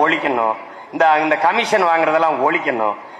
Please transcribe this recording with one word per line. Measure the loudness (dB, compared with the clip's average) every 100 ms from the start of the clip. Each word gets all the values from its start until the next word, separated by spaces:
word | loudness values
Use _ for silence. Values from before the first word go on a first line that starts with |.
ஒழிக்கணும், | 2 0 -2 0 0 -2 -8 -20 -14
இந்த, | 0 2 4
இந்த | 2 0
கமிஷன் | 0 0 0 2
வாங்குறதெல்லாம் | 2 2 2 2 0 0 0
ஒழிக்கணும். | 0 -2 -2 -2 -2 -10 -20